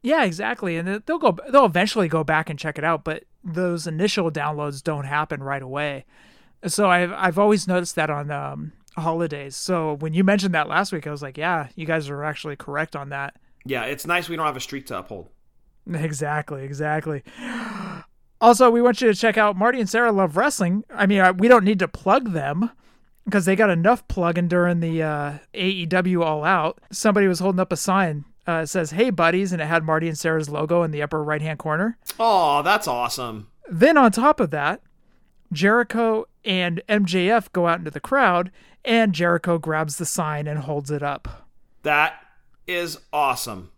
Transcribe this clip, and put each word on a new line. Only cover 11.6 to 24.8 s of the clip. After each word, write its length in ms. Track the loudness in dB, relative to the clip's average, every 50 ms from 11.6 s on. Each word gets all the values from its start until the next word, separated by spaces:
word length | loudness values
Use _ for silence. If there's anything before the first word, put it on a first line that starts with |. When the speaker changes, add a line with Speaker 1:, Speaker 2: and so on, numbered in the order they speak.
| -4 -6 -10
Speaker 1:
you 100 | -10 -4
guys 240 | -2 -2 -2 -2 -4
are 140 | -10 -8 -6
actually 320 | -8 -8 -8 -10 -12 -12
correct 400 | -12 -12 -8 -6 -6 -6 -6 -6
on 140 | -12 -12 -10
that." 260 | -10 -8 -10 -10 -12 -18 _ _ _ _ _
Speaker 2:
Yeah, 200 | -8 -6 -6 -4
it's 220 | -6 -8 -8 -4
nice 220 | -2 -2 -2 -2 -4
we 60 | -6
don't 120 | -4 -2
have 100 | -4 -4
a 40 | -4
streak 260 | -10 -10 -10 -12 -10
to 120 | -10 -10 -10
uphold. 300 | -10 -10 -12 -14 -14 -16 -20 _ _ _ _ _ _ _ _ _ _ -8
Speaker 1:
Exactly, 760 | -6 -4 -4 -4 -4 -6 -4 -4 -4 -4 -4 -6 -10 -12 -10
exactly. 580 | -12 -8 -6 -4 -2 -2 -4 -4 -6 -8 -8 -10 -14 -20 -14 -12 -10 -10 -10 -10 -10 -10 -12 -12 -12 -12 -14 -16 _ _ _ _ _ _ _
Also, 300 | 6 6 8 8 6 6
we 120 | 6 6 4
want 180 | 4 2 4
you 60 | 2
to 120 | 2 2 4
check 200 | 2 0 2 4
out 180 | 2 2 2
Marty 220 | 2 0 0 2 0
and 100 | -2 0
Sarah 220 | 0 2 2 4
Love 260 | 4 2 2 2 2
Wrestling. 460 | 0 0 0 0 0 -2 0 0 -2 -4 _
I 160 | -4 0 2
mean, 140 | 2 4 6
I, 100 | 6 4
we 160 | 4 4 6
don't 180 | 8 8 8 8
need 140 | 4 2 2
to 80 | 0
plug 460 | -2 _ -6 0 2 2 2 2 0 -4
them 400 | -4 -4 -4 -2 -2 -4 -4 -6 _ _ _ _ _ _ _ _ _ _ -2
'cause 140 | -2 0 2
they 100 | 2 2
got 160 | 4 4 2
enough 360 | 2 2 4 4 2 2 0 _
plugging 400 | -4 -2 0 0 0 0 0 0
during 320 | 2 2 2 2 2 0